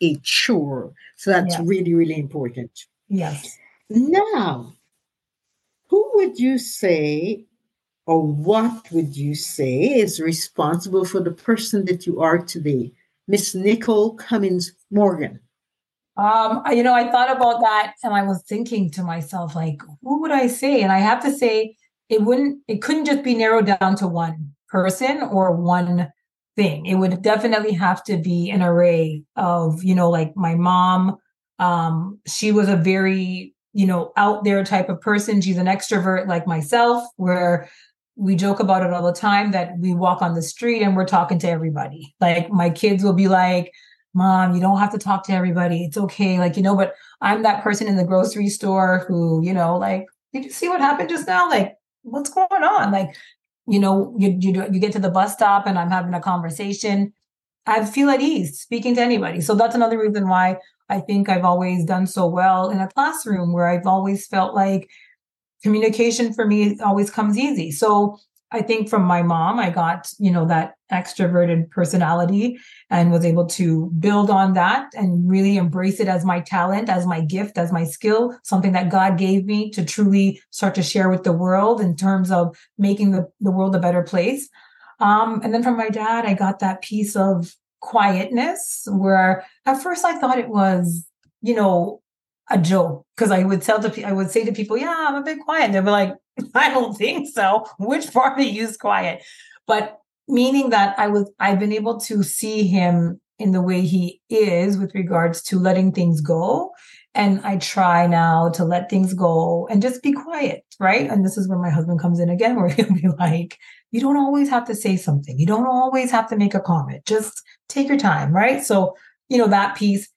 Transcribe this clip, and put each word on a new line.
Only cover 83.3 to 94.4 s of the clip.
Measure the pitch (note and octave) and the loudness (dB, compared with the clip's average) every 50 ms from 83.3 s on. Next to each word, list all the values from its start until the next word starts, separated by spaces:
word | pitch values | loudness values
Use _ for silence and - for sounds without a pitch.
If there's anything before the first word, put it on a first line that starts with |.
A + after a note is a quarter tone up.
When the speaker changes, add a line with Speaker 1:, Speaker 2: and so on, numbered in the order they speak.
| _ - | _ -4
Speaker 2:
the | G3+ F#3+ | -2 0
world | F#3 F#3 F#3+ G3 F#3+ | 0 0 0 0 0
a | F3+ | 0
better | F3 F3 F3 F3+ | 2 2 0 0
place. | F3 - G3 F3 F3 A3+ C4+ C#4+ - - _ _ - _ _ _ - - - - | -2 -2 -2 -2 0 0 -2 -4 -6 -12 _ _ -20 _ _ _ -20 -18 -4 0
Um, | G#3 G3+ G#3 G#3+ A3+ A3+ A3+ G3+ - | 2 4 4 4 2 0 -2 -4 -4
and | G#3+ | -2
then | A3 A#3 | -2 0
from | A#3+ B3 A#3+ | 0 0 0
my | A3+ A3 G#3+ | -2 -2 -4
dad, | G3+ A3 G#3+ A3 A3+ A#3 A3+ | -4 -2 -2 -2 -2 -2 0
I | G#3 | 0
got | F#3+ F#3 G3 F#3+ G3 - | 0 0 0 -2 -2 -2
that | G3+ F#3+ F#3+ F#3+ | -2 -4 -4 -6
piece | - - G#3 G#3+ G#3 G#3 - | -8 -8 -4 -4 -4 -2 -2
of | G3+ F#3+ G3 F#3+ F3 E3+ - - _ _ _ _ _ | 0 0 2 0 0 -2 -6 -10 _ _ _ _ _
quietness | - - - A3+ G3+ G3 F#3 F#3 F#3+ - B3 A#3+ C#4 E4+ F#4 - - - - - - G#3 | -8 -2 2 2 2 2 2 0 -2 -2 -2 -2 -2 -2 -4 -6 -8 -12 -12 -10 -6 -4
where | G3 F#3+ F#3+ F#3+ F#3+ F#3+ F#3 F#3 F#3+ - - - _ _ - | -2 0 2 4 4 4 4 4 2 0 -4 -12 _ _ -2
at | C4+ C4+ - | -2 -2 0
first | - F4+ F4 F4 - | -2 -4 -4 -2 -2
I | F4 E4+ - | -2 0 0
thought | C#4 B3+ B3+ B3 | -2 0 0 0
it | A#3 A#3 | -2 -2
was, | G#3+ G3+ F#3+ F#3+ F#3 F3+ F3 E3+ E3+ E3+ - - _ _ _ _ _ _ | 0 2 2 2 2 2 0 -2 -2 -4 -8 -12 _ _ _ _ _ _
you | - G#3 A#3 | -2 -2 0
know, | A3 G#3 F#3+ F#3 F3 F3 G3+ G#3+ - _ _ _ _ _ _ _ _ _ - | 2 2 2 2 2 0 -2 -6 -12 _ _ _ _ _ _ _ _ _ -2
a | - F#3+ | 0 2
joke, | D#3+ E3 F#3+ F#3+ E3+ E3 D3 - - _ _ | 2 2 2 2 2 0 -4 -8 -14 _ _
'cause | - A3+ G#3 | -2 0 2
I | G3 F#3 F#3 | 2 2 2
would | F#3+ G3 F#3 | 2 0 0
tell | - - A3 G#3+ | 0 0 0 0
the | G3+ G#3+ | 0 -4
pe-, | - - - | -6 -6 -6
I | G3+ | -4
would | G3 F#3+ F#3+ F3 | -2 -2 -2 -2
say | - A3+ | 0 -2